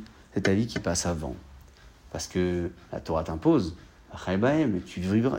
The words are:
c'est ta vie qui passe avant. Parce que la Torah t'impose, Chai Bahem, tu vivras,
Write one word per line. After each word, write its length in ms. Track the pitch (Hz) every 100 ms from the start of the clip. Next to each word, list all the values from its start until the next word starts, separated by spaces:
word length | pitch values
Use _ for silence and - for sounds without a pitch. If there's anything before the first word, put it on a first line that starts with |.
| - - -
c'est 80 | 104
ta 100 | 95
vie 140 | 98 117
qui 120 | -
passe 280 | - 85 87
avant. 280 | 80 71 62 - - - - - - -
Parce 140 | 85 -
que 440 | 92 90 87 85 - -
la 80 | -
Torah 240 | - 80
t'impose, 500 | 85 80 156 156 87 - - - - -
Chai 120 | - 95
Bahem, 460 | 120 151 143 92
tu 180 | - -
vivras, 380 | 92 107 131